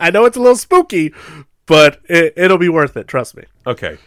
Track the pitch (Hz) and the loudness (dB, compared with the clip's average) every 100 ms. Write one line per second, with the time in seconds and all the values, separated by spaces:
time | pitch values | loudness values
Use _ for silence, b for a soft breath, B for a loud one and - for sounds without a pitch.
0 | 170 196 240 247 247 247 - 370 339 185 | -2 0 0 2 0 0 0 0 0 -4
1 | 156 B B 156 139 _ - 156 151 - | -4 B B -20 -20 _ 0 4 4 0
2 | - 170 160 170 185 185 175 165 143 120 | -4 -2 0 0 0 0 0 -2 -2 -6
3 | 101 135 120 - - _ - 120 - - | -8 -8 -8 -14 -20 _ -10 -8 -10 -14